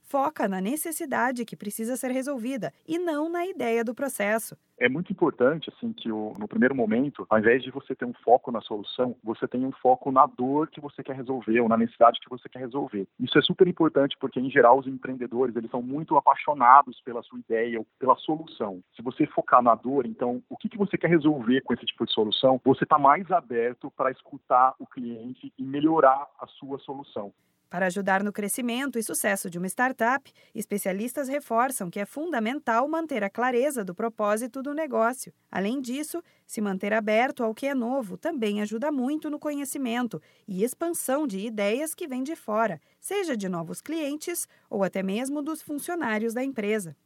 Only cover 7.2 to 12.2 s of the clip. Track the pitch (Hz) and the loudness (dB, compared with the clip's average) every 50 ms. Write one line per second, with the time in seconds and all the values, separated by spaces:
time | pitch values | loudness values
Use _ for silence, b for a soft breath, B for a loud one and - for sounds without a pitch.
7.2 | 98 _ 107 110 104 113 120 135 123 131 - 139 - _ 135 - - 123 120 _ | -2 _ 2 4 6 6 4 4 2 -4 -10 -12 -10 _ -8 -8 -6 -8 -8 _
8.2 | _ - 117 131 _ - 120 110 - - 117 104 101 - - - 127 127 117 _ | _ 4 4 4 _ 0 -6 -6 -6 -6 -8 -8 -8 -10 -2 -2 -2 -2 -2 _
9.2 | _ 110 113 - - 123 - 123 131 131 139 - _ 127 127 127 - 143 131 131 | _ -6 -4 -4 -4 -4 -2 -2 -4 -4 -4 0 _ 4 4 4 2 0 6 6
10.2 | 143 143 - - 127 131 139 147 156 151 - - 147 143 - - 127 - 135 135 | 6 6 4 -4 -2 0 0 0 -2 -2 -6 -14 -16 -16 -14 -14 -12 -10 -10 -10
11.2 | 131 113 135 131 110 - 110 120 120 113 113 113 117 117 - _ 117 117 120 - | -6 -6 -6 -6 -2 2 4 4 4 4 4 4 2 0 4 _ 8 8 8 6